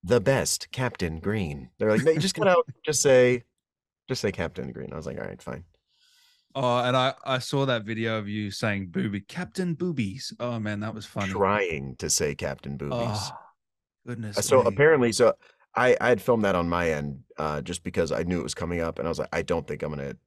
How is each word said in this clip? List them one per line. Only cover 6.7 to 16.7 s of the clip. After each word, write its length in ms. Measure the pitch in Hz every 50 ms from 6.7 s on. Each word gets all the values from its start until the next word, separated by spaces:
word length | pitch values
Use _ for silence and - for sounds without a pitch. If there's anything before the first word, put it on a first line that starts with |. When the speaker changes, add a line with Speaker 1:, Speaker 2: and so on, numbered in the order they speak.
| 120 123
Speaker 2:
and 180 | 123 127 127
I, 180 | 131 127 135 - - -
I 140 | - 131 127
saw 260 | 120 - - 139 139
that 180 | 135 127 117 104
video 320 | 104 113 107 113 113 113
of 120 | 110 104 101
you 220 | 104 107 104 101 95
saying 360 | - - 110 104 98 95 90
"booby," 300 | 85 190 - 110 98 101
Captain 540 | 98 _ - 175 180 - _ - 185 175 165
Boobies. 580 | 135 175 180 165 127 113 98 92 135 - - - -
Oh, 180 | 120 120 120 117
man, 200 | 107 107 104 101
that 140 | 104 110 110
was 100 | 107 104
funny. 260 | - - 107 101 95 95
Speaker 1:
Trying 640 | 104 98 95 101 104 98 87 80 71 67 69 62
to 120 | _ - 78
say 260 | - - 82 73 73
Captain 420 | - - 73 69 - - 69 71
Boobies. 200 | 65 69 71 - 120
Speaker 2:
Oh, 320 | 117 117 107 104 98 - - - - - _ _ _ _ _ _ _ _ _ _ _
goodness 320 | 123 120 117 113 107 104 107
Speaker 1:
Uh, 40 | 104
so 180 | - 135 131 117
Speaker 2:
me. 40 |
Speaker 1:
apparently, 460 | 120 101 98 143 156 160 143 123 117 107
so 220 | - 120 110 - _ _ - _ _ _ _ _
I, 200 | - 123 127 120 -
I 80 | - 117
had 140 | 123 104 -
filmed 220 | - 120 113 104
that 100 | 98 95
on 140 | 90 85
my 220 | 85